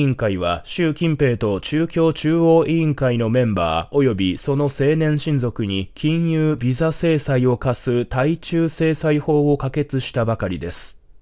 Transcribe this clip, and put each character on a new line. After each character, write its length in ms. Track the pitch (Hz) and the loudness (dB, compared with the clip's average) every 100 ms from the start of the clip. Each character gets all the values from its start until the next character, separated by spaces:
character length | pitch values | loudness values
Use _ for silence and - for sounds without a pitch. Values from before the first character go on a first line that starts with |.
員 140 | 143 127 | 2 2
会 200 | 110 95 | -2 0
は、 260 | 87 85 | -2 -4
習 300 | - - 165 | -6 -4 -2
近 200 | 151 170 | 0 -2
平 240 | 151 139 117 | 2 0 0
と 220 | 107 98 | 0 -2
中 260 | - 147 165 | -2 -2 -2
共 260 | 170 160 | 2 0
中 280 | 151 151 165 | 0 0 2
央 260 | 165 165 160 | 4 4 4
委 120 | 165 | 2
員 180 | 156 139 | 0 0
会 220 | 131 120 | 0 0
の 120 | 113 | 2
メ 140 | 117 | 2
ン 100 | 120 | 2
バ 340 | 98 85 80 82 | 2 0 0 0
ー、 40 | 143 | 0
お 60 | |
よ 140 | 135 98 | 2 2
び 200 | 95 90 | 0 -2
そ 200 | - 139 | -2 0
の 80 | |
青 320 | 147 - 139 160 | -2 0 0 2
年 240 | 156 151 | 2 0
親 180 | 160 147 | 0 -2
族 260 | 120 - | -2 -4
に 280 | 110 98 95 | -4 -4 -6
金 340 | - 151 165 165 | -4 -2 0 0
融 280 | 160 156 147 | 0 0 0
ビ 180 | 120 | -2
ザ 160 | 123 160 | 0 -2
制 300 | 156 170 160 | 0 0 0
裁 260 | 143 131 127 | 0 2 2
を 100 | 139 | 2
科 160 | 135 | 0
す 320 | 123 - 120 | -2 0 -2
対 320 | 120 131 135 165 | 0 0 0 -2
中 320 | - 170 165 | -2 0 0
制 260 | - 160 | 0 0
裁 260 | 156 160 151 | 0 0 0
法 320 | 143 151 147 | 2 2 4
を 40 | 147 | 2
可 140 | 135 | 0
決 300 | 147 143 135 | -2 -2 -2
し 100 | - | -4
た 140 | - | -2
ば 120 | 113 110 | -2 -2
か 100 | 98 | -2
り 100 | 90 | -4
で 140 | 85 | -6
す。 280 | - - - _ - | -8 -10 -16 _ -20